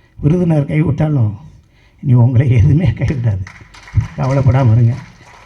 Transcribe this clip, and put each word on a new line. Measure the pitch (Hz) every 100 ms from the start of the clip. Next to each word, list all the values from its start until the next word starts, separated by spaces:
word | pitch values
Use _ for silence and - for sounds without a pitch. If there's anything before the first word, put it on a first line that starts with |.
| _ -
விருதுநகர் | 147 180 165 156 143
கைவிட்டாலும் | 151 - - 156 143 107 101 - - _ _ _ _
நீ | 143 123
உங்களை | 120 117 151 120
எதுவுமே | 151 147 180 -
கைவிடாது, | 123 135 117 95 92 - - - - - - -
கவலைப்படாம | 131 139 131 131 123 117
இருங்க. | 117 123 - - - -